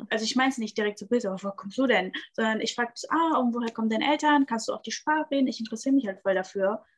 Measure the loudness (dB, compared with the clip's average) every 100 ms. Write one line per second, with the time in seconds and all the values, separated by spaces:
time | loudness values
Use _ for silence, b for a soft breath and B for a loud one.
0 | -6 -2 0 2 2 0 -4 -2 -2 -4
1 | -2 0 0 -6 -8 -10 -8 0 4 4
2 | 2 B B -2 0 0 -2 -2 -4 -6
3 | -2 0 2 2 2 0 -4 -2 0 2
4 | 2 2 4 4 4 -2 -4 -6 -8 -6
5 | -2 0 0 0 0 -2 -8 -4 2 2
6 | 2 -4 0 0 0 0 0 0 b